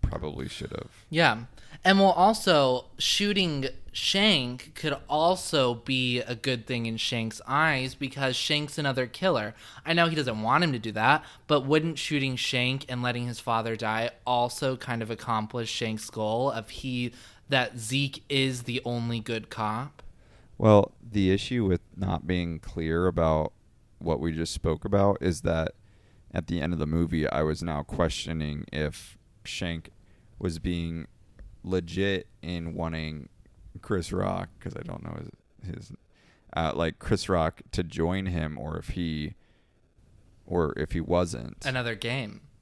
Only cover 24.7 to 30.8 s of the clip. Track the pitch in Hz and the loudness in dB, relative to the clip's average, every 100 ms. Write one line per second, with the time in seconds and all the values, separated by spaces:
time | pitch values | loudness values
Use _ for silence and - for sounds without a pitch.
24.7 | 78 - 101 98 98 92 82 - 80 80 | -2 2 4 4 4 0 0 0 0 -2
25.7 | - - - - - - - 80 85 78 | -6 -20 -20 -20 -20 -8 -6 -2 -2 0
26.7 | 85 76 80 82 80 76 - 78 78 85 | 0 0 2 2 2 0 0 0 0 -2
27.7 | 73 73 - 82 - - 80 76 73 - | -4 -4 0 0 0 -6 -4 -4 -6 -6
28.7 | 76 76 - - - _ _ - - 90 | -4 -4 -4 -16 -20 _ _ -12 -8 -6
29.7 | 82 - - - - - - 92 82 95 | -6 -10 -20 -20 -20 -20 -6 -4 -2 -2
30.7 | 87 | -2